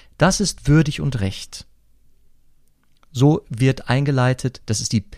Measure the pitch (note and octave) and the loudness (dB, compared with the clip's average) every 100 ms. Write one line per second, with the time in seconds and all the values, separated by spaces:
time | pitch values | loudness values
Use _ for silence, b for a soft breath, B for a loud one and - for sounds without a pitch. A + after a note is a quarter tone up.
0 | B - E3+ F#3+ G3 - - D3+ D3 - | B 0 2 2 -2 -4 2 4 4 -2
1 | D3 B2+ F#2+ - - - - _ _ _ | -4 -2 -4 -6 -14 -18 -20 _ _ _
2 | _ _ _ _ _ _ _ _ _ _ | _ _ _ _ _ _ _ _ _ _
3 | _ B2 C#3+ D#3+ - G#2+ C3 C3 - B2+ | _ 2 4 2 -4 -2 -2 -2 -2 -2
4 | C#3+ C3 B2+ B2+ B2+ - - A2 A#2 A2+ | 0 0 0 0 -6 -8 -6 -6 -2 -4
5 | - | -4